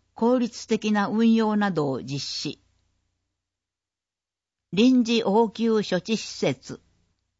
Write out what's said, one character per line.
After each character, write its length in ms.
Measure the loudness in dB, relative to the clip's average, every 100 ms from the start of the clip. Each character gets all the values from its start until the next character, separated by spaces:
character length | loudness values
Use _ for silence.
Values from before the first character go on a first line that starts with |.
| _
効 240 | -4 0 0
率 280 | -2 -6 -4
的 260 | -2 0
な 160 | 0 0
運 260 | 2 4
用 220 | 4 2 0
な 140 | 0
ど 200 | 0 -2
を 120 | -4
実 180 | -6 -8
施。 400 | -8 -8 -10 -12 _ _ _ _ _ _ _ _ _ _ _ _ _ _ _ _ _ _ _ _ _
臨 300 | 2 4 6
時 200 | 4 0
応 260 | 2 2 0
急 220 | 0 0 0
処 140 | 0 -4
置 200 | -2 -4
施 220 | -4 -4
設。 420 | -4 -4 -8 -18 _ _ _ _ _ _